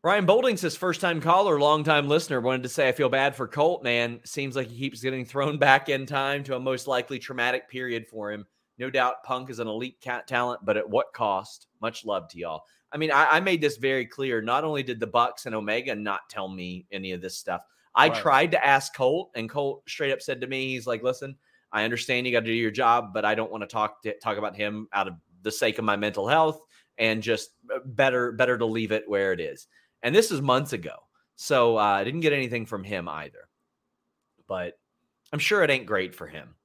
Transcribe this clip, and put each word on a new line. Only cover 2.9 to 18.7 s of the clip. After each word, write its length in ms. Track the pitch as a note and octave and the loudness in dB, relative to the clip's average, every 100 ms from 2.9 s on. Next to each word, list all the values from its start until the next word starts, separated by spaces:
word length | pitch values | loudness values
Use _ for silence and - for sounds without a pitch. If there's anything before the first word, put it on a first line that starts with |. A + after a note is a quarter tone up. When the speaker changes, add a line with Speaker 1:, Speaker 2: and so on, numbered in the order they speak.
Speaker 1:
feel 160 | B2 C3+ | 2 2
bad 260 | C3+ C#3 | 2 0
for 140 | C3+ A#2 | 0 -8
Colt, 340 | D3 D3+ F3+ | 0 2 2
man." 380 | B2+ A#2+ A#2+ A#2+ | 0 2 0 -4
Seems 300 | - - C#3 | -10 -8 -4
like 140 | C3+ A#2+ | -4 -6
he 80 | A#2+ | -6
keeps 220 | C3+ A2+ | -8 -6
getting 240 | B2+ C3 | -6 -6
thrown 320 | A#2+ C3+ C#3 D3 | -6 -2 -2 4
back 300 | C#3 C#3 C#3 | 8 8 6
in 160 | C3+ | -2
time 400 | C3+ C#3+ C3+ C#3+ | -2 -2 -2 -4
to 120 | C#3 B2+ | -4 -4
a 40 | |
most 260 | C3 B2+ C#3 | -2 -4 0
likely 320 | B2+ A#2+ C3+ | -2 -2 -10
traumatic 520 | - B2+ A#2+ B2+ - | -8 -2 -2 -2 -6
period 360 | B2+ B2+ A#2 A2+ | -10 -6 -6 -8
for 240 | A2+ G#2 | -10 -10
him. 160 | G#2 G2+ _ _ _ | -10 -14 _ _ _
No 140 | B2+ | -4
doubt 340 | C3 B2+ - | 2 0 0
Punk 240 | - B2+ C3 | -6 -6 -6
is 120 | A#2 | -8
an 60 | A2 | -6
elite 320 | G#2+ B2+ _ | -6 -8 _
cat 260 | C3 B2 - | -8 -8 -2
talent, 320 | B2+ B2 A#2+ | -2 -2 -2
but 140 | - G#2+ | 0 0
at 120 | G#2+ | 2
what 260 | A#2 - | 0 -2
cost? 540 | - A2 F#2+ G2+ - _ _ | -2 -2 -2 -4 -20 _ _
Much 240 | A2+ A2+ | -8 -6
love 240 | G#2+ G2 E2 | -6 -6 -6
to 100 | E2+ | -12
y'all." 260 | E2+ D#2 - _ _ | -10 -10 -14 _ _
I 60 | D3 | -4
mean, 120 | D#3 | 2
I, 140 | C#3 D3+ | 4 6
I 80 | D#3 | 4
made 220 | F#3+ E3+ | 4 2
this 160 | D3 C#3 | 0 0
very 260 | C3+ C3+ A#2+ | -2 0 -4
clear. 340 | - C3+ A#2 | -6 -2 -2
Not 200 | A2 B2+ | 0 0
only 200 | D#3 D3 | 0 -4
did 180 | B2+ A#2 | -4 -6
the 60 | G#2+ | 0
Bucks 400 | A#2+ B2 - C3 | 2 2 0 -6
and 80 | |
Omega 400 | A2 G#2 A2+ C3 | -6 -2 -2 -2
not 340 | G#2+ G#2+ F#2+ - | -6 -4 -6 -6
tell 200 | G#2+ F#2+ | -10 -8
me 380 | F#2 F2+ F2+ F2+ | -8 -10 -10 -10
any 200 | G2 F#2+ | -10 -8
of 100 | F2+ | -8
this 160 | F#2 - | -8 -10
stuff, 240 | - F2 - _ _ | -6 -8 -8 _ _
I 140 | - D#3 | 4 4
Speaker 2:
Right. 120 | A2+ | 4
Speaker 1:
tried 300 | - C3+ E3+ | 2 2 2
to 120 | D#3+ | 2
ask 320 | C#3 | 4